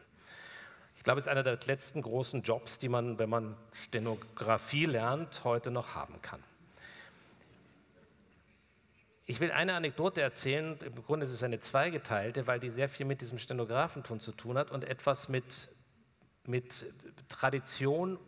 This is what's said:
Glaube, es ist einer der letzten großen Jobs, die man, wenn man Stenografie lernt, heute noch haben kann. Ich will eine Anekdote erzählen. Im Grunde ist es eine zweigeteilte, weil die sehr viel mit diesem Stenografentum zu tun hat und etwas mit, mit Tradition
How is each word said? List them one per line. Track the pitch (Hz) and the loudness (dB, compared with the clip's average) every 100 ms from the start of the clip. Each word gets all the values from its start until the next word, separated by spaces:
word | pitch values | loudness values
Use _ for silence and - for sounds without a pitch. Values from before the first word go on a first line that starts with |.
| - - - - - - - - - - - | -20 -20 -20 -18 -16 -16 -18 -20 -20 0 4
Glaube, | 131 | 4
es | 139 | 4
ist | |
einer | 139 | 2
der | 131 120 - | 2 2 0
letzten | 139 - 156 | 2 2 0
großen | 110 120 127 127 | 0 0 0 0
Jobs, | 110 113 - - | 0 0 0 -2
die | 131 | 2
man, | 120 120 110 | 2 2 0
wenn | 110 | 2
man | 113 110 107 - | 2 0 -6 -14
Stenografie | - - 117 113 107 - - 107 110 - 143 160 | -16 -6 -2 0 -2 -6 -4 2 2 2 2 4
lernt, | 120 117 143 165 - | 4 2 0 -2 -2
heute | 135 117 123 | 2 2 2
noch | 120 - | -2 -4
haben | - 139 - | -6 -8 -10
kann. | - - - - - - - - - - - - - - - - _ - - - - _ _ _ _ _ _ _ _ _ | -12 -12 -16 -20 -20 -20 -18 -18 -20 -20 -20 -20 -20 -20 -20 -20 _ -20 -20 -20 -20 _ _ _ _ _ _ _ _ _
Ich | - 120 | -6 0
will | 165 | 2
eine | - 170 | 4 4
Anekdote | 175 160 131 175 180 | 2 0 2 2 4
erzählen. | 135 - 135 143 160 151 | 2 2 2 2 0 -4
Im | - 120 | -8 -10
Grunde | - 156 139 | -2 0 0
ist | |
es | 120 | 0
eine | 123 113 | -2 -2
zweigeteilte, | - 131 165 165 - 107 104 127 123 | 2 4 4 0 0 0 0 0 0
weil | 123 | 0
die | 123 | -2
sehr | 117 135 | 0 -2
viel | - 139 | 0 -2
mit | 135 | -2
diesem | 120 117 | -4 -8
Stenografentum | - 127 113 120 160 143 - 113 | -4 -2 0 2 2 -2 -6 -6
zu | 113 | -6
tun | 107 113 123 | -8 -2 0
hat | 151 | 0
und | 135 | -4
etwas | 131 131 - 135 - | -4 0 2 2 2
mit, | 131 - - - - _ _ _ _ _ _ | 0 0 -8 -10 -18 _ _ _ _ _ _
mit | - 123 123 - - - - - - | -4 -2 -2 -8 -10 -14 -18 -20 -16
Tradition | - 131 135 131 - 135 156 185 185 | 0 2 2 -2 0 2 2 0 -4